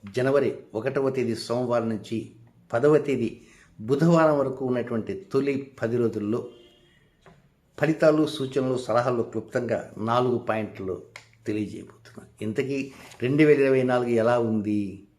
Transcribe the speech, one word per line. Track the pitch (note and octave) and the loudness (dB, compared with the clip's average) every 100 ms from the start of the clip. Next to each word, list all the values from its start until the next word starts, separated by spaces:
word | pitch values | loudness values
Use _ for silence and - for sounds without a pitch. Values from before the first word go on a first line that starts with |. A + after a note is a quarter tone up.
| G2+ A2 | -8 -2
జనవరి | B2+ C#3 B2+ - - | 2 2 2 -4 -8
ఒకటవ | G#2+ B2 C#3 C3+ | -6 -4 -2 -2
తేదీ | C3 A2+ | -2 -2
సోమవారం | A2 - A#2+ B2 A#2+ A2+ | -4 -4 -4 0 -2 -2
నుంచి | A2 - A2+ - - - _ _ | -6 -6 -8 -8 -18 -20 _ _
పదవ | A#2+ D3 D3+ | 0 4 4
తేదీ | - B2+ A2+ - - - _ - | 2 -2 -2 -6 -20 -20 _ -14
బుధవారం | A2 C#3+ E3 E3+ D#3+ D3 | -4 2 4 6 4 4
వరకు | C3+ C3 | 0 -2
ఉన్నటువంటి | C3 B2 A#2 A#2 G2 F#2+ - | -2 -2 -2 -6 -6 -10 -4
తొలి | C3+ C#3 C3+ - - | -2 0 -4 -6 -6
పది | A2+ A#2+ | -4 0
రోజుల్లో | A#2 G#2+ G#2 A#2+ D3+ - - _ _ _ _ _ - _ _ _ _ - | 0 0 -4 -4 -6 -18 -20 _ _ _ _ _ -20 _ _ _ _ -4
ఫలితాలు, | D3+ D#3 D#3+ D#3 D3+ | -2 4 4 4 0
సూచనలు, | - C3 C#3 B2+ B2+ | -2 -4 -2 -2 -2
సలహాలు | B2+ A2+ B2+ A#2+ | 0 0 2 -2
క్లుప్తంగా | A2 A2+ - B2+ A#2 A2 - - | -2 -6 -4 -6 -2 -4 -6 -8
నాలుగు | A2 A#2+ B2+ A#2 | 0 2 2 -2
పాయింట్లు | A2+ A2 G#2 - F#2+ F2 - - - _ - | -2 -4 -4 -8 -8 -8 -10 -20 -20 _ -6
తెలియజేయబోతున్నాను. | G#2+ G2+ F2+ F#2+ - - - - _ | -4 -6 -10 -18 -20 -20 -20 -20 _
ఇంతకీ | A2 A2 B2+ C#3 C3+ - - - | -6 -4 -4 -4 -6 -12 -20 -6
రెండు | B2 D3 | -2 4
వేల | D3+ C#3 | 6 6
ఇరవై | C3+ C3 | 6 4
నాలుగు | B2+ B2 A#2+ | 4 2 2
ఎలా | A#2 A2 A#2+ | 2 4 2
ఉంది | A2+ A2 G#2 G#2 G2+ F#2+ - | 2 -2 0 -2 -4 -10 -18